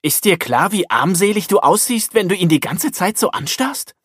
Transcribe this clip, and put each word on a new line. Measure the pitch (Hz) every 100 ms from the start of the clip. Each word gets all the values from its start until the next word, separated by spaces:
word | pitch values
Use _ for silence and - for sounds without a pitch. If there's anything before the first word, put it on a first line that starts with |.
Ist | 151 -
dir | 208 170
klar, | - 120 185
wie | 202 -
armselig | 113 147 175 202 208 165
du | 196
aussiehst, | 139 208 - 233 -
wenn | 226 185
du | 196
ihn | 170
die | 156
ganze | - 156 302
Zeit | - 185 220
so | 214
anstarrst? | - 139 - 262 277 - _